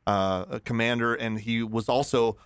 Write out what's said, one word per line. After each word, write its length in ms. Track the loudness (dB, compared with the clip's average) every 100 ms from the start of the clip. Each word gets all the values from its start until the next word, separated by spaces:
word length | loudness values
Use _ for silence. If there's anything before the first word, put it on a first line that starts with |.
| -2
uh, 380 | 2 2 0 -4
a 120 | -8
commander, 540 | -4 0 2 2 0
and 260 | 0 -2 -4
he 220 | -2 -2
was 260 | -2 -2 0
also 480 | 0 2 2 2 0